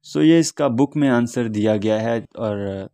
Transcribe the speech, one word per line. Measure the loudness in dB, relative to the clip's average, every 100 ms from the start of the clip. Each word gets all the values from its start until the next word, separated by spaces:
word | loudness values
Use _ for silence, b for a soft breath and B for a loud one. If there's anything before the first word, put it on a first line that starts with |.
| -4
So | 2
ये | 4 4
इसका | 2 -2 -2
बुक | 0 -2 0
में | 2
आंसर | 2 0 -4 -4
दिया | 0 0 0
गया | 0 0
है | -2 -4 -6 -8
और | -6 -4 -6 -8 -10